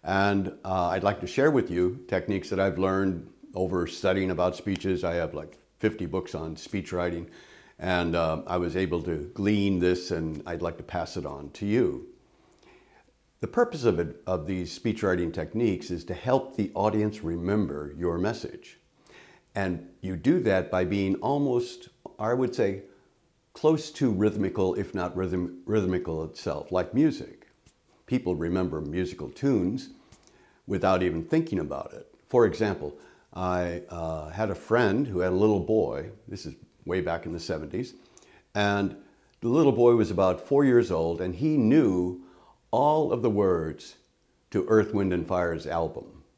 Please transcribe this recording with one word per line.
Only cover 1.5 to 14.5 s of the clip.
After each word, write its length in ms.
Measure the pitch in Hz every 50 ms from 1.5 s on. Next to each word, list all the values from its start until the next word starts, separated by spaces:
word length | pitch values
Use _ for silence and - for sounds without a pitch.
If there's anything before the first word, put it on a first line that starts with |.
with 200 | 147 127 107 -
you 340 | 85 87 90 92 104 - - -
techniques 420 | - 92 - - 101 95 90 -
that 100 | 101 95
I've 160 | 95 98 90
learned 500 | 90 95 95 95 95 98 95 90 85 - - - _ - - -
over 320 | 90 95 90 95 90 87
studying 440 | 82 - - - 95 95 98 95 92
about 240 | 90 80 90 92 87
speeches. 480 | - - 104 98 92 - 98 92 87
I 120 | 92 87 85
have, 180 | 87 82 80
like, 240 | - 76 78 78 - - _ _ _ _
fifty 260 | - 107 107 - 92
books 300 | 80 78 92 90 - -
on 220 | 82 78 82 80
speech 360 | - - - - 101 90 -
writing, 380 | 92 90 87 90 87 85 90 - - - - - - - - - _ _
and, 360 | 85 92 92 87 85 85 82
uh, 280 | 85 82 80 80 76 -
I 120 | - 90 90
was 180 | 87 85 76
able 240 | 92 95 85 85 85 76
to 260 | 90 82 76 73 -
glean 460 | - - 98 104 107 104 101 101 98 90
this, 320 | 87 90 90 90 - -
and 320 | 92 82 82 80 78 73 -
I'd 140 | 87 87 78
like 160 | 87 85 82
to 60 | -
pass 340 | - - - 90 82 80 -
it 80 | 92 71
on 240 | 76 71 69 73 73
to 120 | - - 98
you. 420 | 101 104 127 117 90 - 65 - - - _ _ _ _ _ _ _ _ _ _ - - - _ _ _ _ _ _ _ _ _ _ _ _
The 60 | -
purpose 380 | 104 - 233 240 233 - 156 123
of 140 | 117 92 80
it, 220 | 87 80 - - -
of 200 | - 92 87 76
these 240 | 85